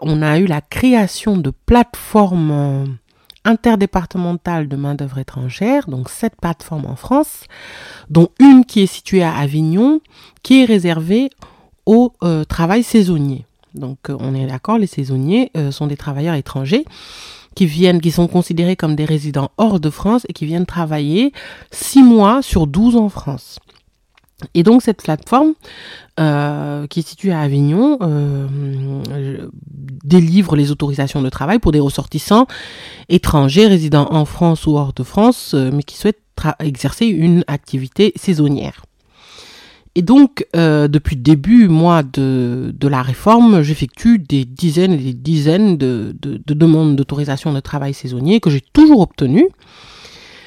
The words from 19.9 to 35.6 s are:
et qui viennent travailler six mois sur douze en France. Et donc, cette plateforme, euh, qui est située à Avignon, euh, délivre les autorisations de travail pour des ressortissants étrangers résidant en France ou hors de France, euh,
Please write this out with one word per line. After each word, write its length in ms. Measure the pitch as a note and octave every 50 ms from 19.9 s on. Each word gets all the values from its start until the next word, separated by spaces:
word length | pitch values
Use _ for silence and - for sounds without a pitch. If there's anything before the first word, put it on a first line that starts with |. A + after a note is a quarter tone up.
| - - - G3 A#3 B3 -
et 60 | - E3+
qui 120 | - D#3
viennent 200 | D3+ E3 F3 F3+
travailler 680 | - - F3 E3+ D#3 D#3 D3+ D3 C#3+ D#3 G3+ B3+ C#4+ - - - - - - - _
six 320 | - - - - - C#4 C4
mois 380 | A#3+ A#3 A3 G3+ G3 A#3 C#4
sur 260 | B3+ - - F#3+ D#3+
douze 300 | D3 C#3 F#3 A3 B3 A#3
en 100 | A#3+ G#3+
France. 520 | G3+ - - - D3 C#3+ - - - - - _ _ _ _ _ _ _ _ _ _ _ _ _ _ _ - - - -
Et 100 | E3+ E3
donc, 180 | G3+ A#3 B3+
cette 220 | - A#3+ G#3 - -
plateforme, 480 | - D#3 D3 - - A#3 C4 D#4 D#4 D#4 _ _ - - - - - - - - _ -
euh, 680 | - D#3 D3+ D3 C#3+ D3 D3 D3 D3 D3 D3 D3 D3 D3
qui 120 | D3 - E3+
est 80 | D#3+
située 260 | - - _ - F#3+ F3
à 80 | D#3
Avignon, 560 | D3+ C#3+ C#3 C#3+ C#3+ C#3+ D#3 G3 B3 D4 D4+ B3+
euh, 460 | G3+ E3 D3+ D3 C#3+ C#3+ C#3 C#3 C#3 C3+ C3+ C#3+ C#3+ C#3 C3+ C3+ C3+ C#3 C3+ C#3 C3+ - C#3 C#3+ C#3 C#3 C3+ - - - - - D3 D3 D3 C#3 C3+ C3+ C3+ - -
délivre 500 | C#3+ E3+ F3+ E3 D#3+ E3+ G3+ F#3+ E3+ D#3
les 160 | D3 C#3+ C#3+
autorisations 500 | D3 C#3+ D#3 C#3+ C#3 C3+ C#3 C3+ - D3+
de 60 | C3+
travail 320 | B2+ - - C#3 D#3 G#3 A#3+
pour 140 | - E3+ D3+
des 80 | D3+
ressortissants 640 | C#3+ C#3 - - - - - D3+ - - G#3 A3+ C4 - - - - - - - - - - - - -
étrangers 580 | F3 F3+ - - - D3+ C#3 C3+ C#3 F#3 A3
résidant 400 | A3 G3 F3 D#3 D3+ D3 D3 C#3+ -
en 120 | D#3+ D#3+ D3+
France 420 | - - - F3 E3+ E3 D#3 -
ou 120 | D#3 D3+
hors 160 | D3 C#3+ C3+ -
de 100 | - C3
France, 500 | - - G3+ G#3+ A#3+ B3 - - - -
euh, 160 | C#3+